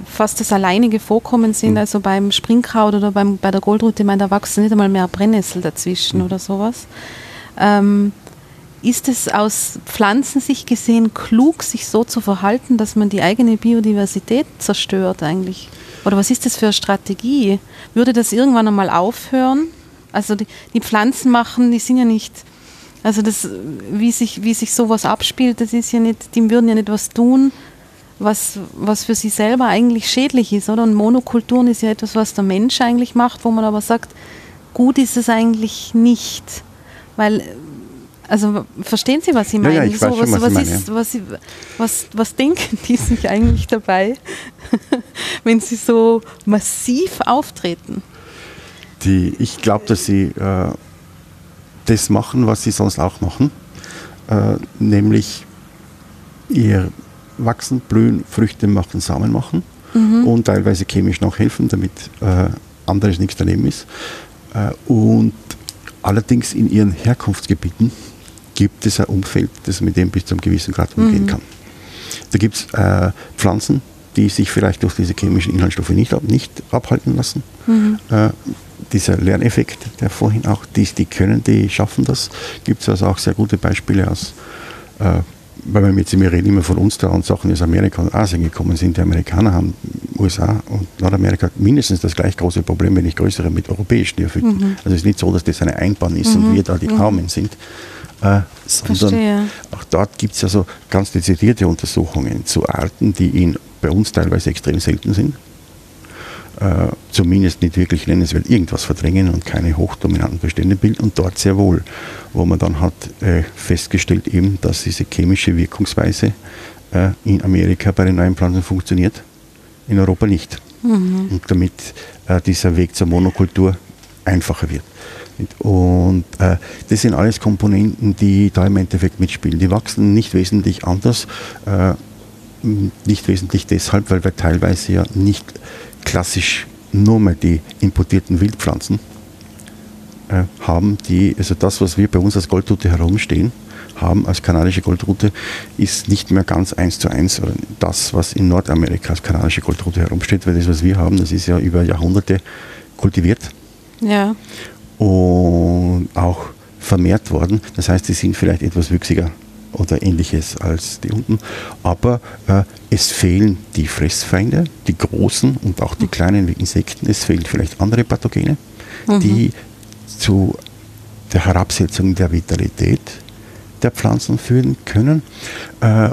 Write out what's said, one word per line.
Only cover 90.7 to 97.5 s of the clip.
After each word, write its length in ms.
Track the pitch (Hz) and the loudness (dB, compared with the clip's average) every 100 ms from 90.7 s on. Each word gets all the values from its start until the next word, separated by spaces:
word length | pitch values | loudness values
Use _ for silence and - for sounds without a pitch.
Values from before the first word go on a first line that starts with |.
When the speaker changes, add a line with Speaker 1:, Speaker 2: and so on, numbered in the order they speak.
| 104 90 - | -6 -6 -4
Speaker 2:
Nordamerika 480 | 92 95 95 95 90 - | 0 2 0 0 -2 0
mindestens 440 | 101 143 - 92 | 2 2 2 0
das 160 | - 82 | -2 0
gleich 220 | 92 - | -2 0
große 240 | 87 92 | -2 -2
Problem, 340 | 87 87 90 92 | -2 0 2 2
wenn 80 | |
nicht 140 | 85 82 | 0 0
größere, 320 | 92 95 85 | -2 0 -2
mit 180 | 85 - | -2 -4
europäischen 540 | 92 95 117 98 - | -6 0 0 0 -4
Neophyten. 360 | 85 - 233 196 | -4 0 0 2
Speaker 1:
Mhm. 180 | 196 190 | -2 -2
Speaker 2:
Also 140 | 92 | -2
es 100 | 90 | 0
ist 40 | 98 | 0
nicht 140 | - | 0
so, 140 | 90 | 0
dass 100 | 90 | 0
das 180 | - 80 | -2 -2
eine 140 | 82 - | -4 -2
Einbahn 400 | 95 101 85 85 | -2 0 -2 0
ist 180 | 226 214 | 2 2
Speaker 1:
Mhm. 100 | - | 4
Speaker 2:
und 100 | 92 | 2
wir 80 | |
da 140 | 92 87 | 2 -2
die 100 | - | 0
Speaker 1:
Mhm. 140 | 110 | 0
Speaker 2:
Armen 260 | 104 95 87 | 2 0 -2
sind, 300 | - 82 | -4 -6